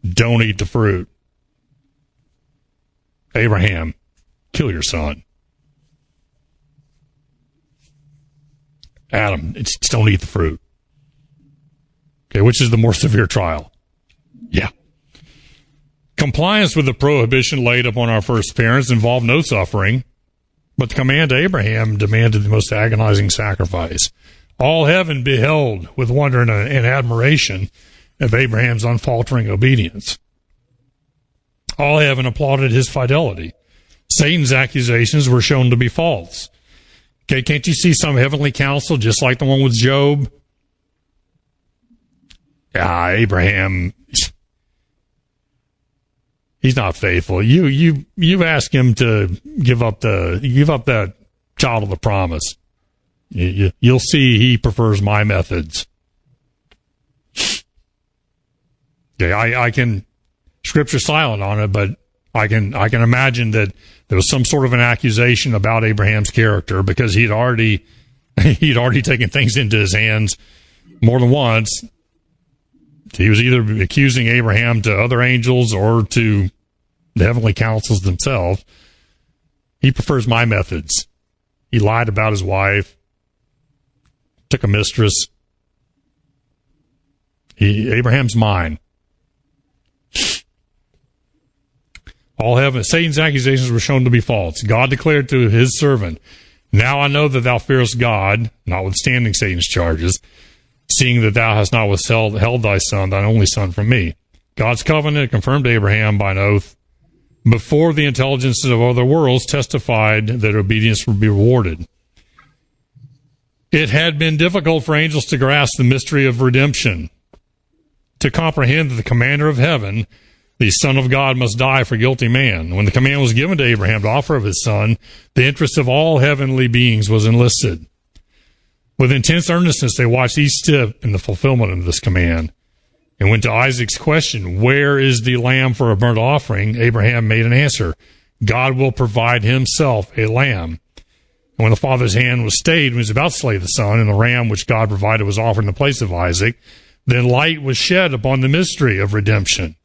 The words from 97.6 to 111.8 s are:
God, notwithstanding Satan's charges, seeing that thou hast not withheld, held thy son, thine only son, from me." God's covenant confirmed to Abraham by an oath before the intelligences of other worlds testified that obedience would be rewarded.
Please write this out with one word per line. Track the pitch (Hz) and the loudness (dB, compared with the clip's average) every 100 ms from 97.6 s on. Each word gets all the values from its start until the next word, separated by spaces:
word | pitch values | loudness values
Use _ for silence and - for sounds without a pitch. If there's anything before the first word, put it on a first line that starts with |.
| - 131 120 120 | 0 0 2 0
God, | 120 110 95 107 113 _ - | 0 0 0 -2 -4 _ -6
notwithstanding | 90 95 98 - 123 117 | -4 -4 -4 -2 0 0
Satan's | 95 101 90 85 | -2 -2 -2 -4
charges, | - 85 80 85 87 _ _ - _ _ _ _ | -2 -2 0 -2 -4 _ _ -20 _ _ _ _
seeing | - 127 120 | 0 2 2
that | 110 | 2
thou | 104 113 107 | 2 0 2
hast | 101 | 2
not | 120 107 | 0 0
withheld, | 98 - 113 110 104 | -2 0 0 0 0
held | 110 123 | -2 0
thy | 110 98 | 0 0
son, | - 104 95 | -2 -2 -2
thine | 98 101 | 0 2
only | 113 98 | 2 2
son, | - 98 | 0 -4
from | 87 104 | -2 0
me." | 123 85 - _ _ _ - | 0 -2 -8 _ _ _ -4
God's | 110 120 | -2 -2
covenant | - 156 151 147 135 | -2 -2 0 -2 0
confirmed | 113 113 139 | -2 0 0
to | 127 | 2
Abraham | 117 98 107 107 104 | 2 2 2 2 0
by | 101 | 0
an | 95 | 0
oath | 101 104 - _ _ _ _ _ _ _ - | 2 0 -2 _ _ _ _ _ _ _ 0
before | 117 - 147 165 | 0 2 2 2
the | 151 147 | 2 -2
intelligences | 120 131 139 131 120 135 | 0 -2 0 -2 -2 0
of | 117 | 2
other | 120 123 123 | 2 2 2
worlds | 156 143 127 - | 2 2 0 0
testified | 143 127 139 - 113 107 107 107 | -4 -2 -4 -2 0 2 0 -2
that | 120 107 107 | -2 0 0
obedience | 98 110 113 107 - | 0 0 0 0 -2
would | 104 | 0
be | 107 | 2
rewarded. | 101 110 127 95 80 | 4 4 4 0 -4